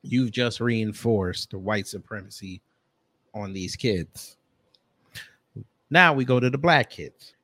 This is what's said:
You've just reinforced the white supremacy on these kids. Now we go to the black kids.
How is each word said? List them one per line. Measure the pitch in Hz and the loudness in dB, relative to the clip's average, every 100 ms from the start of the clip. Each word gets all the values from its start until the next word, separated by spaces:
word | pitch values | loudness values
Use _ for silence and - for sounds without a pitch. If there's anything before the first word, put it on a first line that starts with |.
You've | - 123 123 | 0 0 0
just | 113 120 - | 0 -2 0
reinforced | 120 113 110 101 113 110 90 90 - | 0 0 -2 -2 0 2 0 -4 -10
the | 98 | -8
white | 92 107 98 | -2 -2 -4
supremacy | 98 - 107 98 - 98 92 _ _ _ _ _ _ _ | -12 -12 -14 -14 -16 -14 -14 _ _ _ _ _ _ _
on | 107 101 | -10 -8
these | 95 90 - | -8 -8 -4
kids. | 127 95 78 - - _ _ _ _ _ _ _ _ - - _ _ - - _ _ | -2 -2 -4 -12 -18 _ _ _ _ _ _ _ _ -20 -20 _ _ -20 -20 _ _
Now | 160 175 | 6 6
we | 139 127 | 6 2
go | 127 | 2
to | 123 | 2
the | 139 | 2
black | 165 156 120 | 4 4 2
kids. | - 71 _ - _ | -6 -14 _ -20 _